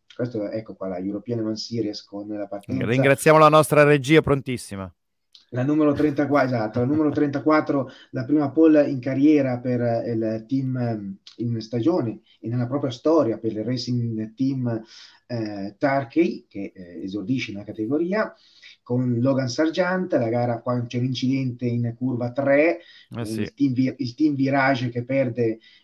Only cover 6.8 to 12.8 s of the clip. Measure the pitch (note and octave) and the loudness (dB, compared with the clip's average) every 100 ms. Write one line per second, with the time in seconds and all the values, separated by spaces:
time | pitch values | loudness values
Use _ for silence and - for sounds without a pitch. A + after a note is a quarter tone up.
6.8 | B2 D3+ D3+ D3 D3 C#3 D3+ D#3 D3+ C#3+ | 0 2 0 0 -2 0 2 2 2 -2
7.8 | B2 - - C3 B2 D3+ C#3 D#3+ D#3+ D3+ | -4 -8 -12 -8 0 0 2 6 6 6
8.8 | C#3+ C#3 B2+ C3 D3 D3 C3+ B2 B2+ B2 | 4 0 -4 2 4 4 2 -2 -2 -2
9.8 | A#2+ A2+ A#2 A2+ A2+ A2 - C3+ C3 B2+ | 0 -2 -2 -2 -2 -4 -4 -4 -2 -2
10.8 | A#2+ A2 G2 G2 - - A#2+ A2+ A2 B2 | -2 -4 -6 -12 -14 -8 -4 -4 -4 -2
11.8 | C#3 F3 A#2 G2 _ _ A2+ B2 B2 C3+ | 0 0 0 -6 _ _ -6 -4 -2 -2